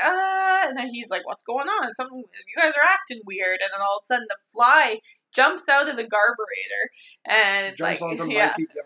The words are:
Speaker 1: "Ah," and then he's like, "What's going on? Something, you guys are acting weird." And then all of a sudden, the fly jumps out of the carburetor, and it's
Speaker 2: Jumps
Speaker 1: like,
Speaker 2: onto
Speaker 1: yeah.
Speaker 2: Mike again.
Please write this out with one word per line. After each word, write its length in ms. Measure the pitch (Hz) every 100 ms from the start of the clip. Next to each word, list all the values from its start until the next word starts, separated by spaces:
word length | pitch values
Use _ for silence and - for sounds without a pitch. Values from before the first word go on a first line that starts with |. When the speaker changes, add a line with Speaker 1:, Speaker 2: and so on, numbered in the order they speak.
Speaker 1:
"Ah," 640 | 262 370 381 381 381 381 311
and 100 | 262
then 100 | 247
he's 200 | 240 226
like, 160 | 180 -
"What's 180 | -
going 240 | - 254 302
on? 260 | 427 247
Something, 260 | 220 254 254
you 420 | 226 - - 330
guys 120 | 320
are 140 | 285 330
acting 320 | 381 381 233 202
weird." 340 | 190 185 185
And 80 | 196
then 80 | 196
all 160 | 202 202
of 60 |
a 40 | -
sudden, 200 | 247 220
the 80 | 196 -
fly 480 | 214 240 311 254 220 _ _ _
jumps 360 | - 285 359 -
out 180 | 277 294
of 80 | 240
the 100 | 226
carburetor, 840 | 208 220 226 208 190 190 202 226 _ - _ -
and 420 | 220 202 196 196
it's 100 | 190
Speaker 2:
Jumps 240 | 185 170
Speaker 1:
like, 100 | 170
Speaker 2:
onto 200 | 196 160
Speaker 1:
yeah. 140 | 214 196
Speaker 2:
Mike 80 | 139
again. 280 | 160 -